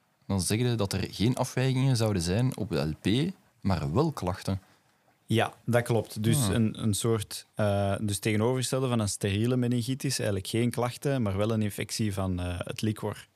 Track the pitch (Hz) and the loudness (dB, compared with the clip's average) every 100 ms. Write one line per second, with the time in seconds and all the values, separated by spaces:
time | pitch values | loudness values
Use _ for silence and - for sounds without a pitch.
0 | _ _ - 98 82 110 123 113 101 95 | _ _ -4 -2 0 0 2 0 0 -2
1 | - - 104 - 127 - 131 131 135 120 | -4 0 0 2 -2 0 0 2 2 4
2 | 113 95 82 101 127 - - 80 76 76 | 2 2 2 2 0 -2 -2 0 0 -2
3 | 90 117 170 - _ _ 101 82 69 92 | 0 2 0 -4 _ _ 0 0 2 2
4 | 160 - 90 92 - 95 - _ _ _ | 0 0 -4 -4 -4 -6 -6 _ _ _
5 | _ _ _ 110 104 - - 117 117 113 | _ _ _ 0 0 -2 0 0 2 0
6 | - - 110 147 104 117 110 - 113 101 | 0 -2 2 4 4 2 2 0 -2 0
7 | 120 110 - - - - 104 101 98 98 | 0 0 -2 -10 -12 -2 2 2 2 0
8 | 104 98 113 107 117 127 123 131 131 120 | -2 -2 0 2 2 0 0 0 0 0
9 | 101 - 104 98 120 127 120 123 117 131 | 0 -2 0 2 2 2 2 0 -2 -4
10 | 143 - 113 98 - 113 120 117 120 - | -4 -2 -2 -2 -2 0 0 0 -2 -2
11 | 147 135 104 95 107 110 107 - - - | -2 0 0 0 0 0 -2 -4 -6 -2
12 | 107 98 95 90 90 90 - - 110 107 | -2 0 -2 -2 -4 -4 -6 -4 -2 -2
13 | 107 104 - | -6 -8 -14